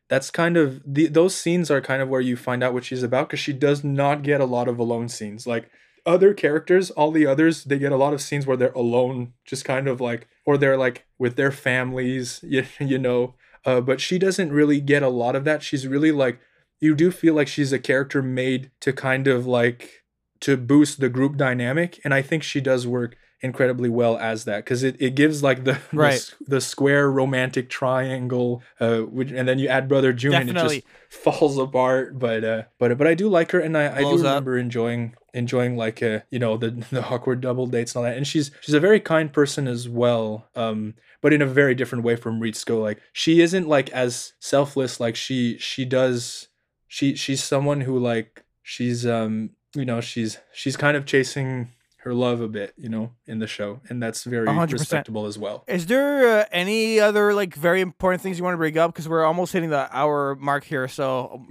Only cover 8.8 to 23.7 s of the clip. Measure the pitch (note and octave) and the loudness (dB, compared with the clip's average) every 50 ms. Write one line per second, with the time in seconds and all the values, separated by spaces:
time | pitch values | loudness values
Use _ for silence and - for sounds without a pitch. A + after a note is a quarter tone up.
8.8 | A#2+ A#2+ A#2 B2 B2+ B2+ C3+ B2 B2 B2 - _ _ - - C#3+ - - C3+ C3 | -2 0 2 2 0 0 -2 -6 -8 -10 -12 _ _ -12 -10 -8 -6 -4 -4 -2
9.8 | C#3 C#3 B2 B2 B2+ A#2+ A#2 A#2 - _ _ _ - - C#3+ C#3 C#3+ C3+ C3+ C3 | -2 -2 -2 -2 -4 -4 -4 -6 -8 _ _ _ 0 2 2 4 4 4 4 4
10.8 | C3 B2+ B2 - _ _ _ - B2+ A#2+ A#2+ C#3+ C#3 C#3 C#3 - - C3+ B2 B2+ | 2 0 -2 -4 _ _ _ -2 -2 -2 0 2 0 0 0 -2 -2 0 0 0
11.8 | B2+ B2+ B2+ B2+ B2+ B2 C3 C3 B2 A#2+ - - - - C#3+ C3 - - - - | 0 -2 -4 -4 -2 -2 -2 -4 -4 -8 -10 -12 -6 -2 0 0 -2 -2 -6 -6
12.8 | C#3+ C3+ C3+ C3 C3 B2 B2 A#2+ B2 B2+ - _ _ _ _ - - C3+ B2+ B2 | -4 -2 0 0 0 0 0 0 0 -2 -4 _ _ _ _ -6 0 2 2 2
13.8 | A#2+ C3+ C3 C3 - - F3+ F3+ F#3+ F#3+ F#3 G3+ F#3 D#3 C#3+ D3 D3+ D3 D3 C#3+ | 2 2 0 0 0 -2 0 0 2 2 0 0 -2 0 4 4 4 4 4 2
14.8 | C#3+ C#3 C#3+ C#3+ C#3 B2+ B2+ A#2+ A#2 B2 C3 C3+ C3+ D#3 D#3 D3 - - - C#3 | 2 2 2 2 2 2 0 0 0 0 0 0 0 0 -2 -2 -4 -6 -6 -6
15.8 | C3 C3 C3+ C#3+ D3+ D#3+ D3+ C#3+ C3+ B2+ A#2+ B2 _ _ _ _ _ _ _ - | -4 -2 -2 2 2 2 4 2 2 0 -2 -4 _ _ _ _ _ _ _ 0
16.8 | D3+ D#3 D#3 C#3+ E3 F#3 F3+ - - E3 D#3 D3+ D3 C#3+ - - D3 C3 C3+ B2 | 2 2 4 4 4 2 2 2 2 2 4 2 2 0 0 -2 -2 0 0 -2
17.8 | B2 - C3+ C3 C#3+ C#3+ - C#3+ C3 C3 B2+ B2+ B2+ C3 C3 B2+ C3 - _ - | 0 0 0 0 0 0 -2 -2 -2 -2 -2 -2 -2 0 -2 -2 -4 -8 _ -8
18.8 | - C#3+ C3 - - C3 C3 C3 C3+ C3+ C3 B2 B2 B2+ B2 A#2+ A#2+ B2 A#2+ A#2+ | -4 -4 -4 -2 -2 -2 0 2 2 2 2 2 2 0 2 2 2 2 0 -2
19.8 | - - - _ _ _ _ _ _ _ _ - - - C3+ B2+ B2 A#2 C#3 D3 | -12 -20 -20 _ _ _ _ _ _ _ _ -6 0 0 0 0 2 4 6 6
20.8 | D3+ D3 - - C#3 B2+ A#2+ - C3+ C#3 D3 C#3 C#3 C3 B2 B2 A#2+ B2 C3+ D#3+ | 6 6 2 -2 -2 -2 0 0 0 0 0 0 0 0 0 0 -2 0 0 0
21.8 | F3 F3 - - - D3+ C3+ C#3 C3+ - E3 D#3+ D3 - - C#3+ C3+ C3 C3 B2+ | -2 -2 -4 -6 -2 0 0 0 0 0 -2 -4 -2 -4 -4 -2 0 2 2 0
22.8 | B2 A#2+ B2 B2 A#2+ A#2 - _ _ _ _ _ - C3 B2 - C3+ B2+ | 0 -2 -2 -4 -4 -6 -8 _ _ _ _ _ -8 -6 -2 2 2 2